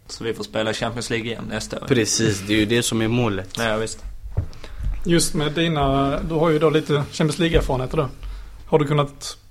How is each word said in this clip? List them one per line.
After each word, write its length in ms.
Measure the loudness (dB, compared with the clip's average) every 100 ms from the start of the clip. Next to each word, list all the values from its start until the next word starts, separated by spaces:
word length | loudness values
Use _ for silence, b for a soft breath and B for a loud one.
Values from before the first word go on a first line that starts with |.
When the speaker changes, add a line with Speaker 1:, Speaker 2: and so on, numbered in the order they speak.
| -18
Speaker 1:
Så 160 | -8
vi 100 | -6
får 100 | -6
spela 300 | -4 -2 -2
Champions 360 | -2 -4 -4 -4
League 180 | -4 -4
igen 160 | -8 -6
nästa 280 | -6 -6 -8
år? 100 | 0
Speaker 2:
Precis, 560 | 2 2 2 2 0 2
det 60 |
är 40 | 2
ju 80 | 4
det 180 | 2
som 180 | 2 0
är 60 | 2
målet. 480 | 2 2 0 -6 -2
Speaker 1:
Ja, 200 | 0 0
visst. 260 | -2 -6 -12 -12 -6 -6 -6 B B B B -2 2
Speaker 3:
Just 280 | 2 2
med 180 | 0 -2
dina, 680 | 0 0 2 2 4 2 0
du 100 | -2
har 160 | 2 4
ju 100 | 6
då 100 | 4
lite 340 | 4 2 0 0
Champions 280 | 0 0 2
League-erfarenheter 580 | 2 4 2 0 0 -2
då. 120 | -2 -6 B B B B 2
Har 140 | 2
du 80 | 4
kunnat 500 | 2 2 -4 -14 -14 -20